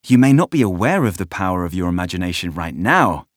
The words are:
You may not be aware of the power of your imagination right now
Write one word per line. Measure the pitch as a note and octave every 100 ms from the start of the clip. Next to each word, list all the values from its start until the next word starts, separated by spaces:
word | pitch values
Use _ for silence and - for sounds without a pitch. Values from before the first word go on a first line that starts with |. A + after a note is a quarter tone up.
| -
You | B2+
may | C3+
not | C#3 F3+
be | D#3+
aware | G#2+ F2+ A#2 F#3+ A#2+
of | E2+
the | F2
power | - F#2 F2+ F2
of |
your | F2+ F2
imagination | F2 F2+ F2+ F2+ F2 F2
right | D#2+ E2 C2+
now | G2+ F3+ A#2+ D#2 -